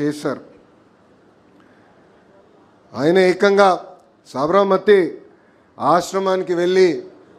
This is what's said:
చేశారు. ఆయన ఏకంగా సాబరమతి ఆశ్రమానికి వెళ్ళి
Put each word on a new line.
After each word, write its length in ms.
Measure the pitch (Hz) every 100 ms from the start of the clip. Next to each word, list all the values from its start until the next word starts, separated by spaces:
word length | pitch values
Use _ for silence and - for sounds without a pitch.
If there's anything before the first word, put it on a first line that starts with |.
చేశారు. 400 | 147 147 151 110 - - _ _ _ _ _ _ _ _ _ _ _ _ _ _ _ _ _ _ _ _ _ _ _ -
ఆయన 220 | 147 185
ఏకంగా 680 | 185 180 202 196 196 165 - - _ _ -
సాబరమతి 920 | 127 147 190 196 190 208 202 165 - - _ _ _ _ -
ఆశ్రమానికి 760 | 120 170 - 190 190 190 180
వెళ్ళి 500 | 170 175 185 180 135 - - -